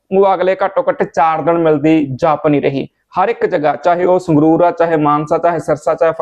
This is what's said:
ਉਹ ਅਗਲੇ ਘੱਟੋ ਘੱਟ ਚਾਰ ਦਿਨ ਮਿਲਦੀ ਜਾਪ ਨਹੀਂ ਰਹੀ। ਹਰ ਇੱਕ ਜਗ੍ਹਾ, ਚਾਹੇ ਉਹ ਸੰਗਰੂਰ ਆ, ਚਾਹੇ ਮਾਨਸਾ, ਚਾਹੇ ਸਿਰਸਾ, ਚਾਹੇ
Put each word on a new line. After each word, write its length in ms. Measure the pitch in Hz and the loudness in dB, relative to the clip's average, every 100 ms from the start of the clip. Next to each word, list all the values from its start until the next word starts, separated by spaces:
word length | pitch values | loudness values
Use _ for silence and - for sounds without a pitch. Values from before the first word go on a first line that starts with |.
| _ | _
ਉਹ 220 | 190 196 | 0 2
ਅਗਲੇ 220 | 185 185 190 | 2 0 0
ਘੱਟੋ 200 | 196 185 175 | -2 -2 -2
ਘੱਟ 140 | 175 | -2
ਚਾਰ 400 | 202 - 165 160 | -4 0 0 0
ਦਿਨ 160 | 147 170 | 0 0
ਮਿਲਦੀ 480 | 160 151 156 160 139 | 2 2 2 2 0
ਜਾਪ 320 | 131 165 147 156 | -2 -2 0 0
ਨਹੀਂ 160 | 143 | 0
ਰਹੀ। 220 | 143 135 | 0 -4
ਹਰ 440 | 147 _ _ - 202 | -8 _ _ -4 -2
ਇੱਕ 180 | 233 202 | -2 -2
ਜਗ੍ਹਾ, 300 | 170 147 139 | -2 -2 -2
ਚਾਹੇ 280 | 175 175 | 0 0
ਉਹ 140 | 180 180 | 2 0
ਸੰਗਰੂਰ 440 | 180 147 156 160 | 2 2 2 2
ਆ, 80 | 175 | 2
ਚਾਹੇ 260 | - 165 160 | 0 0 0
ਮਾਨਸਾ, 420 | 151 147 151 165 | 0 0 -2 -2
ਚਾਹੇ 200 | 170 170 | 0 -2
ਸਿਰਸਾ, 360 | 147 147 - | -4 -4 -2
ਚਾਹੇ 180 | 156 165 160 | 0 0 0